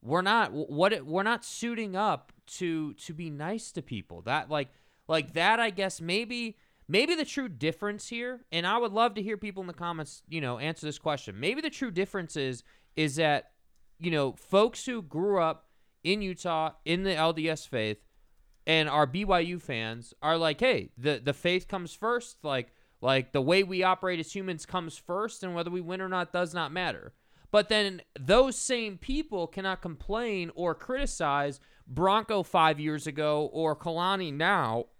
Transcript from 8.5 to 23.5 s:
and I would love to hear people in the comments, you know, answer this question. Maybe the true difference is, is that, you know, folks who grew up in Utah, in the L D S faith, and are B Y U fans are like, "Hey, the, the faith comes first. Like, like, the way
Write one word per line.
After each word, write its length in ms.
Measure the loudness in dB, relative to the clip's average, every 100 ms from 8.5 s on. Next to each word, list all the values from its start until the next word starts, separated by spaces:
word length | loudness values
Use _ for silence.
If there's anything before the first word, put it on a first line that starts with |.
and 160 | -2 0
I 100 | 0
would 140 | 0
love 240 | 2 2 2
to 60 |
hear 160 | -4 -4
people 240 | -6 -8
in 60 | -10
the 60 |
comments, 500 | -8 -6 -6 -8 -12 -8
you 140 | -4
know, 160 | -4 -2
answer 280 | -4 -4 -6
this 140 | -4
question. 400 | -2 -2 -4 -8
Maybe 220 | -6 -4
the 80 | -6
true 220 | -4 -6
difference 440 | -2 -4 -4 -6 -4
is, 280 | -4 -4 -12 _ _ 0
is 180 | 0 4
that, 360 | 2 2 -2 _ _ _ -20 _
you 140 | -2
know, 220 | 2 0
folks 520 | -2 2 6 6 2 -6
who 160 | -6
grew 400 | -6 -2 2 4
up 280 | 2 0 _ _ _ _
in 180 | 0 0
Utah, 500 | 0 -4 -2 0 0 -4 -2
in 180 | 0
the 120 | 2 4
L 160 | 2
D 180 | 2 0
S 160 | -2 -4
faith, 340 | -2 -2 -2 _ _ _ _ _ _ 2
and 220 | 2 4
are 160 | 4 2
B 180 | 2
Y 160 | 2 2
U 200 | 2 -4
fans 540 | -6 -4 -4 -6 -12 -4
are 160 | 0 2
like, 220 | 2 2
"Hey, 320 | 2 2 -2 -4
the, 240 | 0 0
the 100 | 0
faith 360 | 0 2 0 -2
comes 240 | -8 -8
first. 440 | -6 -2 -2 -4 -12
Like, 300 | -4 -4 -4 _ _ _
like, 320 | 2 2 2
the 100 | 0
way 220 | 4